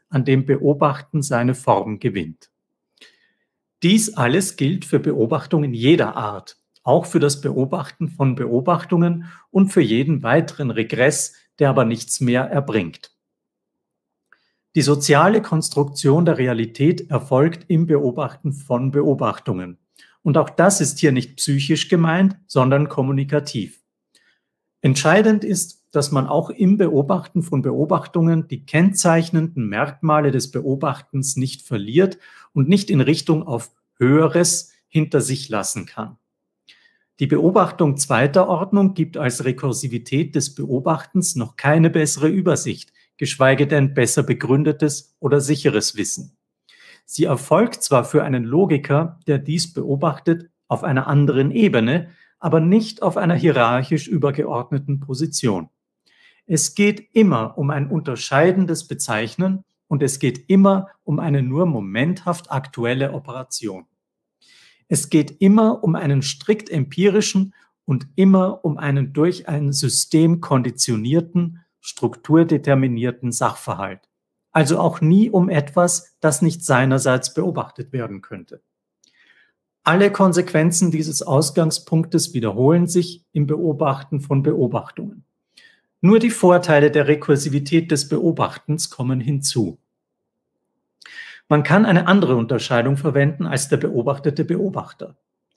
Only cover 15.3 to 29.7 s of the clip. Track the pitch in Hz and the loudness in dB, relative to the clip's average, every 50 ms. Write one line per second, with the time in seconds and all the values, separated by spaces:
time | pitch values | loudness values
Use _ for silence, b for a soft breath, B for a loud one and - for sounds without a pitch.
15.3 | 220 220 214 - 170 156 147 - - 143 143 143 143 - - 143 135 165 175 170 | 4 2 0 0 -4 -4 -4 -2 -2 -2 -2 -2 -4 -2 0 2 2 4 4 2
16.3 | 147 127 127 127 120 113 113 113 - - 139 160 175 - - - 147 123 - - | 2 0 0 -2 -2 -2 -4 -6 -4 0 0 0 0 0 -4 -4 -4 -4 -2 0
17.3 | 131 131 147 165 165 - - - 180 160 165 165 156 143 143 123 120 160 143 120 | 2 2 2 2 0 -4 -6 -2 0 0 2 2 0 0 0 0 -4 -4 -8 -8
18.3 | - - - 147 135 - - - 123 120 131 135 139 143 151 156 135 113 131 107 | -8 -8 -8 -8 -8 -8 -6 -4 -4 -2 -2 -2 0 0 0 0 0 0 -2 -4
19.3 | - - - - 101 92 90 87 87 _ _ _ b b b b b b b 170 | -4 -4 -6 -6 -6 -6 -6 -10 -14 _ _ _ b b b b b b b 0
20.3 | 139 160 147 - - - 170 196 190 - 160 135 - - - 151 131 127 120 - | 2 2 2 0 0 2 2 2 2 2 -2 -4 -4 0 2 2 2 2 -2 -6
21.3 | - - - - 139 139 139 139 160 156 - - 190 170 165 160 160 180 190 196 | -8 -8 -4 -2 -2 -2 0 -2 -2 -2 0 0 0 2 2 2 2 2 2 2
22.3 | 190 - _ - - 139 127 131 139 139 147 143 - - 131 135 139 135 135 139 | 0 -2 _ -4 0 2 2 4 4 2 0 -2 -2 -4 -2 -2 0 -2 -2 -2
23.3 | 147 147 143 143 - 160 139 - - _ _ _ _ _ _ _ _ _ _ _ | -2 -4 -4 -4 -8 -8 -8 -8 -12 _ _ _ _ _ _ _ _ _ _ _
24.3 | _ _ _ _ _ _ _ _ _ _ - 139 131 - - 156 175 208 220 226 | _ _ _ _ _ _ _ _ _ _ 0 0 0 2 2 4 4 6 6 4
25.3 | 214 208 208 - 190 170 - - - _ _ _ - 151 139 143 147 135 135 139 | 2 2 0 -2 -4 -4 -4 -8 -10 _ _ _ -4 -2 -2 0 0 -2 -2 0
26.3 | 143 160 170 - - - 202 180 202 208 185 160 - 135 139 139 190 180 - - | -2 -2 -4 -4 -4 0 2 2 4 4 2 2 2 0 0 0 -2 -4 -4 -4
27.3 | - 170 165 - 156 135 135 135 123 131 147 156 190 147 - - - 175 165 165 | -4 -4 -4 -2 -2 -2 -2 -2 -2 -2 -2 0 -2 -4 -4 -4 -2 0 2 2
28.3 | 165 160 160 - 143 139 - - - 151 180 196 190 - - 175 165 165 165 165 | 2 0 -2 -6 -10 -14 -10 -2 0 2 2 4 2 2 2 2 2 2 2 0
29.3 | - 160 156 165 170 139 113 104 | 0 -2 -2 -2 -4 -6 -6 -4